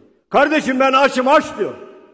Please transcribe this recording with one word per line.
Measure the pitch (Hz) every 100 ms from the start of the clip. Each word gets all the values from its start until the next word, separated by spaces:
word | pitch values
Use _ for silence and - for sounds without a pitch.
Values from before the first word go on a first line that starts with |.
| _ _ _
"Kardeşim | 220 294 302 220 254
ben | 269
açım, | 269 277 254 254
aç." | 302 - -
diyor. | 165 123 - - _